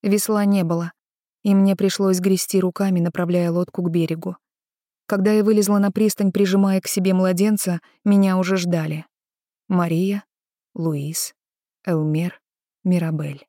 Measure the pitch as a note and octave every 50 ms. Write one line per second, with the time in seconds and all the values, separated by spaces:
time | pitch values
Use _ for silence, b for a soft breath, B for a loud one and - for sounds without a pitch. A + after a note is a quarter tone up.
0 | - G#3 G3 G#3 - - A3 G#3 G#3 G3+ G3+ G3 F3+ E3 E3+ E3+ E3+ E3+ - _
1 | _ _ _ _ _ _ _ _ _ G#3 G3+ G3 G3 G3 G3 F3 G3+ G3 - -
2 | G3 F#3+ F#3+ F#3 F3+ F#3+ F#3+ F3+ - - - F#3+ F#3 F#3 E3+ - G3 G3 F#3+ F3+
3 | E3+ E3+ E3 - F3 F3 F3 F3 F3 E3+ E3+ F3 F3+ - _ - F3 F3 E3 F3
4 | E3 D#3+ E3 D#3+ E3 F#3 F3 - _ _ _ _ _ _ _ _ _ _ _ _
5 | _ _ - G#3 F#3+ G#3 G#3+ G#3+ G#3 G#3 A3 G#3 G#3 F#3+ G#3 G3+ G3+ G3+ F#3+ -
6 | G#3+ G#3+ - - G#3 G3 F3 - G3+ F#3 F#3 G3 G3 G3 F#3+ F#3+ - - - -
7 | F#3 F#3+ F#3 F#3 F#3 F#3 F#3 F3 G3 G#3+ G#3+ G3+ - F#3+ F3 E3+ b b b b
8 | b G#3 G3+ G3 G3 F#3+ F#3 F#3 F#3 F3+ F#3+ F#3 F3 F3 E3+ E3 D#3 D#3 D3+ D#3
9 | D#3+ _ _ _ _ _ _ _ _ _ _ _ _ _ G3 F3+ F3 E3+ E3 E3
10 | F3+ F#3+ G3+ G3+ - _ _ _ _ _ _ _ _ _ _ - E3 E3 D#3 C#3+
11 | C#3+ D3 D#3+ - - - _ _ _ _ _ _ _ _ _ _ _ - F3 D#3+
12 | D3+ D3+ D3+ D#3 E3+ F3+ - - _ _ _ _ _ _ _ _ _ F#3+ F3+ F3
13 | E3 D#3+ D#3+ D3+ D3+ D3 C#3+ C#3 -